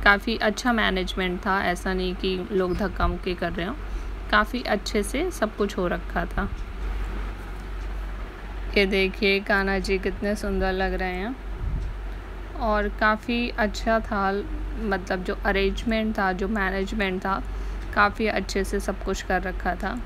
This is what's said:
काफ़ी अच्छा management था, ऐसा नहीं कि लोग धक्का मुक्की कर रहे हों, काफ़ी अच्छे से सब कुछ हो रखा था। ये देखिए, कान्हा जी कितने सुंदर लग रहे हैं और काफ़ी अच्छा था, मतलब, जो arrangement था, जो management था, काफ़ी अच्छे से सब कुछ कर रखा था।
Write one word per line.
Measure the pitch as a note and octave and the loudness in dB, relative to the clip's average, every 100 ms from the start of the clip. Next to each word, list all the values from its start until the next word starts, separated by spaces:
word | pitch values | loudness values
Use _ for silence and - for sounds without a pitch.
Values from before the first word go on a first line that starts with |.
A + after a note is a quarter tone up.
काफ़ी | - G3+ A3 A3 | 8 6 4 2
अच्छा | A3 G#3+ B3 | 2 2 2
management | A#3 G#3 F#3 F#3 - F#3 F3+ G#3 | 4 4 2 0 0 0 0 0
था, | F#3+ | 0
ऐसा | F#3 F3 F#3+ | 2 0 0
नहीं | F#3 F#3 | 0 0
कि | F#3 G3 F#3 F3+ | -2 -2 -2 0
लोग | F#3+ F#3 F3 | 0 2 2
धक्का | G3 - F3 | -2 0 0
मुक्की | F3 - | 0 -2
कर | F3 E3+ | -2 -2
रहे | F3 F3 | -2 -4
हों, | C4+ - - - - - | -4 -6 -6 -6 -8 2
काफ़ी | G#3+ G#3+ B3 | 4 4 0
अच्छे | B3 G#3 - G#3+ | 0 0 2 0
से | G#3 B3+ F#4 | 0 0 -2
सब | - G#3+ - | 0 -2 0
कुछ | G3+ - | -2 2
हो | F3+ | 0
रखा | F3 - F#3 F3 | 0 -2 -2 -2
था। | - G3+ - - - - - - - - - - - - - - - - - - - - - - - | -2 -2 -4 -6 -4 -4 -2 -4 -4 -6 -8 -10 -10 -8 -6 -6 -4 -6 -6 -8 -10 -8 -6 0 4
ये | G3 | 4
देखिए, | G3 F#3+ F#3 G3+ G3 | 4 2 2 4 4
कान्हा | G3+ G3+ G3 G3 | 4 2 4 2
जी | F#3 G3 | 2 0
कितने | G3 F#3+ G3+ G#3+ | 0 -2 -2 0
सुंदर | G#3 F#3+ F#3+ | 0 0 2
लग | F#3 F#3+ | 2 0
रहे | F#3 F#3 | 0 -2
हैं | F3+ G3+ C4+ - - - - - - - - - - - | -2 -4 -6 -8 -4 -2 -2 -2 -6 -8 -8 -10 -10 -10
और | - A#3 G#3 G#3 | -2 2 2 2
काफ़ी | - G#3+ G#3+ - A#3+ A#3+ | 2 4 4 2 0 0
अच्छा | - G#3 G3+ - A3+ | 2 0 0 2 2
था, | A3 G#3 G3 G3 - - - - | 2 0 2 0 -2 -4 -4 -4
मतलब, | A3 F#3+ F3+ F#3+ | 0 -2 0 -4
जो | F3+ G3+ - | -2 -2 2
arrangement | G3 G3 G3 - A3 A3 A3 | 4 2 0 0 2 2 2
था, | F#3+ | 0
जो | F#3 F#3+ | 2 0
management | A3 F#3+ F#3+ G3 A3 G3 F#3 | 0 0 0 -2 0 0 0
था, | F#3+ G3 - - - - - | 0 -2 -2 -6 -6 -6 -4
काफ़ी | - G#3 G3+ A3 | 4 4 4 0
अच्छे | G3+ F#3+ G3+ | 0 0 0
से | F#3+ G3+ | 0 0
सब | G3 F#3+ | -2 -4
कुछ | - F#3+ | -2 -4
कर | - F#3 | 0 0
रखा | F#3 F3+ F#3+ | 0 -4 -2
था। | F3 G3 B3 | -2 -2 -4